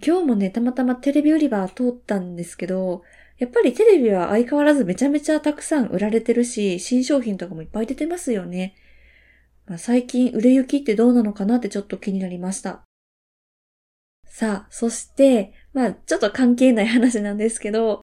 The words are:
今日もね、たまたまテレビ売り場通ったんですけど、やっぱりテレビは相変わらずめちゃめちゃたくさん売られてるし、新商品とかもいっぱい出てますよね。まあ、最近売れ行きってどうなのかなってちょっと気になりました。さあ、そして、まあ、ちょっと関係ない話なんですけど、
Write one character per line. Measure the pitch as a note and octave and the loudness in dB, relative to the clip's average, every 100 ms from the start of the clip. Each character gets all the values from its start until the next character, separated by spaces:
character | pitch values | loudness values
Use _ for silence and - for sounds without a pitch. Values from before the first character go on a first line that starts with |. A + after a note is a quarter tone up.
今 | - F4+ | 0 0
日 | D#4+ | 2
も | |
ね、 | G#3+ F#3+ | 0 0
た | A3+ | 0
ま | A#3+ | -2
た | B3 | 0
ま | B3+ B3 | -2 -2
テ | C#4+ | 0
レ | D4 | 2
ビ | D4 | 2
売 | D#4 | 2
り | D4 | 2
場 | G#3+ F#3 | 0 -4
通 | - B3 | -2 -4
っ | |
た | B3 - G3+ | -4 -4 -4
ん | F3+ | -4
で | F3 | -10
す | E3+ - | -12 -8
け | F3 | -6
ど、 | F#3 F#3 F3 - - - _ | -4 -4 -6 -10 -20 -20 _
や | B3 | -2
っ | |
ぱ | A#4 | 2
り | F4+ | 2
テ | A#3+ | 4
レ | A4 F4+ | 6 6
ビ | A#3 | 4
は | F#3+ E3+ | 2 2
相 | G#3 A#3+ | 0 0
変 | D4 | 2
わ | |
ら | D4 | 4
ず | D4 | 2
め | F#3+ | 0
ち | F#3 | 0
ゃ | C#4 | 0
め | D4 | 0
ち | D4 | 0
ゃ | D#4 | 0
た | D4+ | -2
く | D4 | -4
さ | - D#4 | -2 -2
ん | A3+ | 0
売 | F#3 | -2
ら | G#3 | 0
れ | A3+ | 0
て | A#3 | 0
る | A#3+ | 0
し、 | A#3+ - G3+ F3+ | 0 -2 -2 -2
新 | - B3 | -2 0
商 | B3+ C#4+ | 2 0
品 | A3+ F#3+ | 0 -6
と | F3 | -8
か | |
も | E3 | -12
い | |
っ | D#3+ | -10
ぱ | G#3 | -6
い | A3+ | -6
出 | |
て | C4 D#4 | -6 -6
ま | F4 | -6
す | C#4 | -4
よ | G#3+ | -6
ね。 | F3 F3+ F#3 - _ - - _ _ _ _ _ - | -6 -6 -8 -10 _ -20 -20 _ _ _ _ _ -16
ま | E3+ | -10
あ、 | |
最 | - B3 B3 | 0 0 0
近 | B3 B3 | 0 0
売 | A3 | 2
れ | A#3+ | 4
行 | C4 C4 | 4 2
き | C#4+ | -2
っ | |
て | C#4 | 0
ど | G#3 A#3+ | 2 4
う | |
な | B3 | 4
の | G#3+ | 2
か | G#3 | -2
な | G3 B3 | -2 0
っ | |
て | G#3+ | -2
ち | G#3 | -8
ょ | |
っ | |
と | G3+ F#3 | -8 -8
気 | - | -6
に | F#3+ | -6
な | F#3 | -6
り | F3+ | -6
ま | F#3 | -8
し | F#3+ | -6
た。 | F#3+ - _ _ _ _ _ _ _ _ _ _ _ _ _ _ - | -10 -12 _ _ _ _ _ _ _ _ _ _ _ _ _ _ -20
さ | - A3 G3+ | -6 -4 -4
あ、 | - | -8
そ | - A#3 | -6 -4
し | A#3 - | -4 -6
て、 | - C4+ A#3+ G3 - - | 4 4 4 0 -10 -10
ま | C4+ A#3 | -4 -4
あ、 | |
ち | - - | -4 -6
ょ | - | -2
っ | |
と | G#3 | -2
関 | G#3 B3 A#3+ | 2 2 4
係 | C4 | 4
な | A3+ | 4
い | A3 | 2
話 | A#3+ A#3+ A3+ | 4 2 2
な | G#3 | -4
ん | G#3 | -2
で | A3 | -2
す | A3+ | -2
け | G#3+ | -4
ど、 | A3 A3+ G#3 - | -2 0 -2 -8